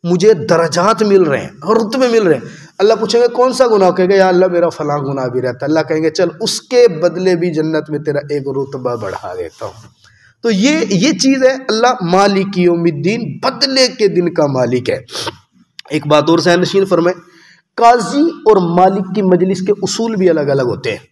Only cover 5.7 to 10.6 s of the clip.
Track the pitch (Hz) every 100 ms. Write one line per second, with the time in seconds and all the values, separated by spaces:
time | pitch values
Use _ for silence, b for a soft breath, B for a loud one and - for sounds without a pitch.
5.7 | 160 156 156 160 160 175 160 220 - _
6.7 | 247 240 156 170 160 185 175 175 156 156
7.7 | 156 147 151 151 143 143 147 135 135 135
8.7 | 139 127 120 101 90 95 92 85 - 104
9.7 | - - _ b b b b 233 196